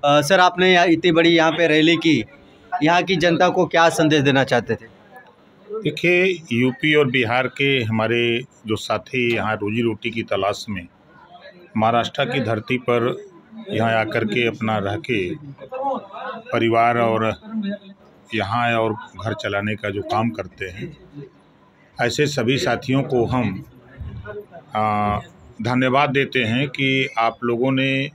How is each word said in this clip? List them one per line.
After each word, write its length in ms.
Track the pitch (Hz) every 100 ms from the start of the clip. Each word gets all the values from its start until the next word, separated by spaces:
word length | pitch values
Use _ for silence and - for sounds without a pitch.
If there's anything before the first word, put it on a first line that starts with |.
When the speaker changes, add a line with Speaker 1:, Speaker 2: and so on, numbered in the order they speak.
Speaker 1:
अ, 160 | 143 147
सर, 200 | 147 190
आपने 320 | 180 180 185
यहाँ 140 | 180 180
इतनी 260 | 165 180
बड़ी 180 | 165 170
यहाँ 220 | 165 160
पे 140 | 156 170
रैली 300 | 151 156 170
की, 280 | 170 139 110 - - - - -
यहाँ 200 | 151 175
की 140 | 180 190
जनता 320 | 175 165 180
को 180 | 185 175
क्या 220 | 170 165
संदेश 340 | 160 156 151
देना 220 | 139 135
चाहते 300 | 131 123 110
थे? 220 | 110 - - - - - _ _ _ - 220
Speaker 2:
देखिए, 420 | 196 - 170 180 185 175 160
यूपी 420 | 120 127 123 156
और 160 | 151 143
बिहार 360 | 123 113 120 127
के 360 | - 139 139
हमारे 600 | 110 110 110 120 120 117 135 _ 107
जो 100 | 107
साथी 580 | - 110 - 127 120
यहाँ 200 | 113 101 107
रोजी 260 | 101 110
रोटी 280 | 117 107 120
की 120 | 113
तलाश 440 | 117 101 95 101 -
में 200 | 98 85 _ _ - - - - - - 113
महाराष्ट्र 480 | 110 117 113 -
की 160 | 135 139
धरती 380 | 113 113 107 127
पर 380 | 123 120 117 - - - _ - -
यहाँ 220 | 110 113
आकर 320 | 113 110 117
के 220 | 110 113 120
अपना 320 | 107 110 107
रह 180 | 98 104
के 380 | - 117 90 78 143 139 - 254 277 254 - - - - -
परिवार 460 | 120 113 113 117 120
और 420 | 117 110 110 104 214 220 196 - - - - _ _
यहाँ 400 | 110 101 117 120
और 180 | 117 113
घर 420 | 107 - 92 104
चलाने 420 | 104 113 101 104 107
का 140 | 104
जो 120 | 98
काम 280 | 101 104 117
करते 340 | 113 90 -
हैं, 320 | 95 92 170 147 - 143 139 _ _ _ _ _ _ -
ऐसे 260 | 120 113 147
सभी 320 | - 113 135
साथियों 440 | 123 117 - 135
को 220 | 139 131 113
हम, 380 | 127 110 95 - - - - - - - - - - - 107
आ, 440 | 107 107 104 104 - - - -
धन्यवाद 480 | 110 123 131 127 143
देते 340 | 135 131 131
हैं 240 | 113 120 143
कि 400 | 143 139 135 131 -
आप 200 | 113 113
लोगों 280 | 120 117 131
ने 380 | 131 135 135 139